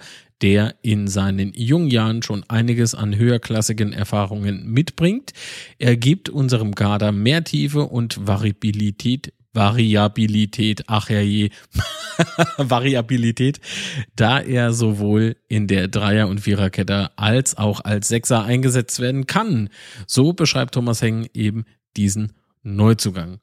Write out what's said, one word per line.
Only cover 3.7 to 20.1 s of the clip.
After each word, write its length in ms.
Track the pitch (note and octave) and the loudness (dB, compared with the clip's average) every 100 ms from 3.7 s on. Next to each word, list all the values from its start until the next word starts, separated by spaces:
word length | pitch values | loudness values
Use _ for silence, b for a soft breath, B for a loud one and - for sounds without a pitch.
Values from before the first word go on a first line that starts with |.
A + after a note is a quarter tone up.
| A2 G#2 | 0 -2
Erfahrungen 800 | - G#2 G#2 G2 G#2 G2+ F#2+ A2+ | -2 -2 0 -2 -2 -4 -4 0
mitbringt. 640 | A#2+ E3+ - E3+ A#3+ - B B B B - | 0 0 0 0 0 -6 B B B B -2
Er 200 | B2 A#2+ | 2 4
gibt 320 | B2+ F#3+ - | 4 2 -2
unserem 440 | C#3+ C3 A#2 G#2+ | -2 0 0 0
Kader 380 | G2 G#2 G#2 G#2 | 0 0 2 0
mehr 320 | G2+ A#2 E3 | 2 2 0
Tiefe 380 | D#3+ D3 C#3+ D3 | 0 -2 0 0
und 440 | C#3+ A#2+ A#2 - G2+ | -2 -2 -4 -4 -2
Variabilität, 1080 | G2+ G#2+ G2 G#2+ G#2 G#2 G2 A#2 C3 - - _ | 0 0 -2 -2 0 -2 -2 -2 -2 -6 -20 _
Variabilität, 1300 | A2 G2+ A#2+ A2+ G2+ G#2 A2 G#2+ G#2+ G#2 - G#2+ G#2 - | 0 2 2 2 4 2 2 2 2 0 0 -2 -2 -2
ach 240 | G#2+ - | -2 0
ja 100 | G#2+ | 0
je, 300 | G2+ G#2 G#2 B B - - - - | 0 0 -2 B B -6 -6 -10 -8
<laughs> 500 | - E3 - D#3+ - | -4 -2 0 -2 0
Variabilität, 1040 | B2+ B2 C3+ B2+ A2+ B2+ A#2 A2+ B2+ C#3+ B B F#3+ D#3 B - | 0 2 2 0 0 0 0 2 0 -2 B B -8 -8 B 0
da 240 | A2+ C3+ | 2 2
er 320 | - B2 A#2 | 0 0 0
sowohl 640 | A2+ A2 G#2 G#2 G#2+ A2+ A2+ _ | 2 0 0 2 2 2 -2 _
in 200 | G#2+ G2 | -2 2
der 220 | F#2+ F#2+ | 0 0
Dreier- 400 | G#2+ G#2 G#2+ G#2 | 0 2 2 2
und 120 | G2+ | 0
Viererkette 720 | G#2 G2+ F#2+ - F#2+ G2+ F#2+ - | 0 0 0 0 -2 -2 -2 -2
als 420 | G#2+ B2 C3+ - | 0 2 0 -2
auch 260 | G#2+ G2 | -2 -2
als 240 | G2+ G#2 - | -2 -4 0
Sechser 360 | A#2 - A#2 | -2 0 0
eingesetzt 540 | A2 B2 C3 B2 A2+ - | 2 0 2 0 -2 -4
werden 280 | B2 C3+ C3+ | -4 -4 -2
kann." 420 | G3 A3+ B2 G2+ B B B | -2 0 -2 -2 B B B
So 260 | G2 | -2